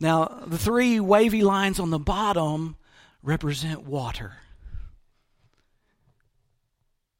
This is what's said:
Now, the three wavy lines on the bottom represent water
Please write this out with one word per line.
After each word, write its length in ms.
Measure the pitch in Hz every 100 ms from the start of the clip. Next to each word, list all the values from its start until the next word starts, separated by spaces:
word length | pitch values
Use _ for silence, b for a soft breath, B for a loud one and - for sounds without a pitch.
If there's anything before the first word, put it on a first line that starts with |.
Now, 420 | 160 160 160 240 -
the 100 | 165
three 420 | 208 240 247 226
wavy 440 | 190 208 226 220
lines 360 | 196 196 196 190
on 120 | 170
the 80 | 160
bottom 800 | 147 190 214 170 156 156 160 - b b b b
represent 640 | 135 160 151 135 160 151 139
water 500 | 139 117 - 104 - - b b b b b _ _ _ _ _ _ _ _ _ _ _ _ _ _ _ _ _ _ _ _ _